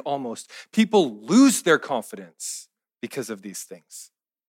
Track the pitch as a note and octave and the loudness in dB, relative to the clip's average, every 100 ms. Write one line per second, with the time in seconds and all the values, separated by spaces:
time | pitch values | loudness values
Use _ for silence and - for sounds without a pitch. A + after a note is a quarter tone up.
0 | D3 C#3 B2 G#2+ - - - - A3 G#3+ | -6 -6 -6 -12 -16 -20 -4 0 2 2
1 | C#3+ G#2+ A#2+ A3+ C4+ - F3 D3+ - B2+ | 2 -2 2 6 6 4 2 2 0 -6
2 | - F#2+ F2+ - - - - _ _ _ | -6 -14 -16 -16 -14 -14 -18 _ _ _
3 | A#2 C#3 A2+ G2+ G2+ F2+ - F2+ _ - | -10 -8 -10 -10 -12 -14 -16 -20 _ -20
4 | - _ _ _ | -20 _ _ _